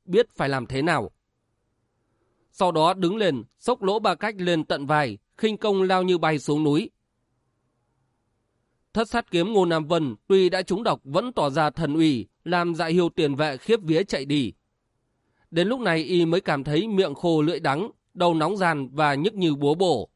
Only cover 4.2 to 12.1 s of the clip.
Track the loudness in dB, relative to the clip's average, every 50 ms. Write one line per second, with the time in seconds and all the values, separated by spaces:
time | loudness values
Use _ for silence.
4.2 | -4 -6 -6 -4 -2 -2 0 0 -2 -2 -4 -4 -2 0 0 0 0 -2 -6 -10
5.2 | _ _ _ -4 -2 -2 -2 -2 -2 0 0 2 2 2 2 2 2 2 0 2
6.2 | 2 0 0 0 -2 -2 0 0 2 2 2 0 -2 -4 -8 _ _ _ _ _
7.2 | _ _ _ _ _ _ _ _ _ _ _ _ _ _ _ _ _ _ _ _
8.2 | _ _ _ _ _ _ _ _ _ _ _ _ _ _ -4 -4 -4 -2 -2 -4
9.2 | -4 _ 0 0 0 2 2 2 2 2 2 0 0 0 0 0 0 -2 -4 -6
10.2 | _ 2 4 4 4 4 2 0 -2 -2 -4 -2 0 -2 -2 -2 -4 -4 -2 -2
11.2 | -2 -2 -2 -2 -2 0 0 0 0 0 0 -2 -4 -2 0 2 2 2